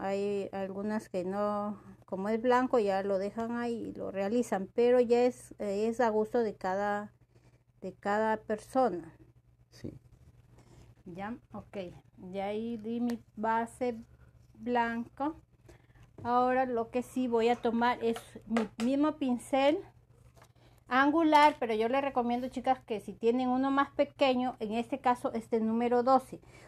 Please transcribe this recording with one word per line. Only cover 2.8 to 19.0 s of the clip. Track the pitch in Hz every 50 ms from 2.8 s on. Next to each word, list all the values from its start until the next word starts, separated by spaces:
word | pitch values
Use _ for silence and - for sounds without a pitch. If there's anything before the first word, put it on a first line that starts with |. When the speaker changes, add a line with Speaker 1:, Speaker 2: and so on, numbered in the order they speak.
| 208 196 190 190
Speaker 1:
lo | 196 202 196
dejan | 185 196 208 202 220 226 226 233
ahí | 240 240 240 233
y | 220 202 190 196
lo | 202 190 190
realizan, | 196 190 196 196 226 247 240 - 214 190 190 - -
pero | 240 240 240 247 254
ya | 247 226 240 240 247
es, | 254 247 - - - - -
eh, | 208 202 196 202 220
es | 226 226 226
a | 247 226
gusto | 214 214 214 214 - 240
de | 233 208 196
cada, | - - 185 185 196 202 208 208 208 208 208 - _ _ _ _ _ _ _ _ _ _ _ _ _
de | - 185 -
cada | - - 202 202 214 220 220 220
persona. | 214 220 - 214 214 - - - 262 262 220 175 170 160 165 - - - - _ _ _ _ _ _ _ _
Speaker 2:
Sí. | - - - - - - - _ - _ - - - - _ _ _ - _ - - - - - - _ _
Speaker 1:
Ya, | 185 170 185 196 214 247 - - _ -
ok. | 208 - - - 202 185 175 160 143 - _ _ - 190 185 185
Ya | 196 190
ahí | 202 208 214 226 233 240
di | 220 208 226 233 240
mi | 240 240 240 226 - _ _
base | 208 214 220 226 226 233 233 - - 254 247 233 226 233 - - - - - _ _ _ _ -
blanca. | 214 220 240 240 233 233 233 233 233 233 - - - 277 302 320 - - _ _ _ _ - - - _ _ _ - - - _ - -
Ahora | 240 240 247 247 254 254 254 262
lo | 254 247 226 226 226
que | - 247 240
sí | - - 254 254
voy | 240 233 226 226 233
a | 240
tomar | 240 - 240 226 233 233 247 247 - 226
es | 233 233 - - - - - -
mi | - 226 226 220 208 - - 226
mismo | 247 277 277